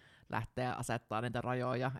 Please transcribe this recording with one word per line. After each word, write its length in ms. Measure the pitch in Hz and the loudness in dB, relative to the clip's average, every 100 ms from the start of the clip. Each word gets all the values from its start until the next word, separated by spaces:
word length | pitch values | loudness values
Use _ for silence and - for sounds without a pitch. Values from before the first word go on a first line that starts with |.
| - - - | -20 -20 -4
lähteä 440 | - 110 - 127 | -2 -2 -2 0
asettaa 480 | 101 120 117 - 107 | 0 -2 -2 0 0
niitä 200 | 120 127 | 0 0
rajoja, 500 | 123 127 123 123 127 131 | 0 0 2 2 0 -2